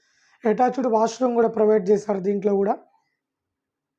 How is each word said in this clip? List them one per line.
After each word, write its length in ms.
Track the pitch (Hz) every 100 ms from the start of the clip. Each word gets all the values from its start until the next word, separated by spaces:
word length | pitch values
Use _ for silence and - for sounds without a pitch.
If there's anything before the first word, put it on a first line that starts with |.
| _ _ _ _
అటాచ్డ్ 440 | 226 214 247 247 254
వాష్‌రూమ్ 440 | 220 226 226 254
కూడా 160 | 233 226
ప్రొవైడ్ 360 | 226 214 214 185
చేశారు 340 | 208 208 202
దీంట్లో 320 | 185 202 202
కూడా. 200 | 196 196 277 _ _ _ _ _ _ _ _ _ _ _